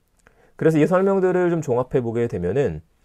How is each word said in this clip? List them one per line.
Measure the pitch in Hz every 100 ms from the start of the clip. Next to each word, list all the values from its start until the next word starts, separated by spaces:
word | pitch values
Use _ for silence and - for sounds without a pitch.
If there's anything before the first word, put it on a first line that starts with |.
| _ _ _ _ _
그래서 | - 156 156
이 | 151
설명들을 | 185 196 196 185 180 180
좀 | 170
종합해 | 151 120 131 139
보게 | 117 113 117
되면은, | 98 87 123 120 78 - _